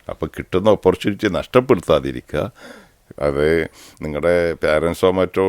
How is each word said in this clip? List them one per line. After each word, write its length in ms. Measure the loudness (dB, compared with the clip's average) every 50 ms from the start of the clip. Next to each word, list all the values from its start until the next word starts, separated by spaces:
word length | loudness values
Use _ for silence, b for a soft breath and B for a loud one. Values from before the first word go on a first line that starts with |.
| b -14
അപ്പോൾ 160 | -10 -8 -8
കിട്ടുന്ന 440 | -10 -8 -12 -10 -4 -4 0 2 2
ഓപ്പർച്യൂണിറ്റി 600 | 2 4 4 2 0 2 -2 -6 -4 -2 -2 -2
നഷ്ടപ്പെടുത്താതിരിക്കുക. 1200 | -2 -2 -6 0 2 2 4 4 0 0 2 2 0 0 0 -4 -8 -8 -10 -8 -6 -6 -6 -6 B B B B B B B B B B B _ -10 -4
അത് 500 | -4 -2 0 0 2 2 2 0 -2 -4 B B B B B B
നിങ്ങളുടെ 520 | -10 -8 -6 -2 0 0 0 2 0 -2 -2
പാരൻസോ 580 | -2 -2 0 0 0 0 -2 -2 0 0 2
മറ്റോ 320 | 2 2 -2 0 0 0 0